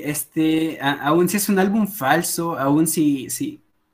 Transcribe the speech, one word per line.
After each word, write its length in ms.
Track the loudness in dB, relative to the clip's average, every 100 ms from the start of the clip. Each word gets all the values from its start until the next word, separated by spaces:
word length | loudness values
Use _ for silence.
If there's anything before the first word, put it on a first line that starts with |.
este, 760 | -4 -6 -6 -2 0 2 0 -2
a-, 280 | -4 -2 2
aún 200 | 2 2
si 100 | 0
es 120 | 0
un 80 | 2
álbum 300 | 2 2 0
falso, 720 | -2 0 0 0 -4 -4 -2
aún 280 | 2 2 2
si, 420 | 2 2 0 -4
si, 280 | -6 -6 -8 _ _ _